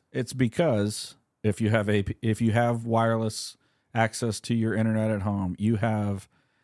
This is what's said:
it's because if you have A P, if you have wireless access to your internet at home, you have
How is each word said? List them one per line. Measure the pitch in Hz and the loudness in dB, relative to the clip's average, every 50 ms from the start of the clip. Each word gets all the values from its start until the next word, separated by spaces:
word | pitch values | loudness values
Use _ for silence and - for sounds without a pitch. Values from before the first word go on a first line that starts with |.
| _ _ | _ _
it's | - 131 123 - - | -8 -6 -6 -6 -2
because | 131 131 113 - - 170 156 120 104 101 107 107 - - - - _ _ _ _ _ | -2 -2 0 0 0 2 2 2 2 0 0 -2 -6 -10 -12 -16 _ _ _ _ _
if | - 107 101 - | -2 -2 0 0
you | 117 104 | 0 2
have | 110 110 101 104 | 2 2 2 2
A | 104 104 98 | 2 2 0
P, | - - - | -2 -6 -4
if | - 113 110 - | -2 -2 0 2
you | 117 113 | 2 2
have | 107 120 120 120 120 117 113 | 2 2 2 2 0 -2 -2
wireless | 117 113 113 113 113 113 113 113 110 - - - - - _ _ _ _ _ _ _ - | 0 0 2 2 2 2 0 -2 -4 -4 -6 -10 -12 -14 _ _ _ _ _ _ _ 0
access | 117 113 110 - - 123 113 104 - | 2 2 2 0 -2 -4 -4 -4 -4
to | - - 120 | -4 -2 0
your | 117 110 113 98 | 0 0 0 2
internet | 110 113 113 110 110 110 110 | 2 2 2 2 0 0 0
at | 110 101 | -2 -2
home, | 95 107 101 98 95 90 - - | -2 -2 -2 -2 -2 -2 -2 -2
you | 101 110 117 104 | 0 0 0 2
have | 117 113 110 107 104 101 98 95 - - _ _ _ _ _ _ | 0 0 0 0 -2 -2 -4 -6 -8 -14 _ _ _ _ _ _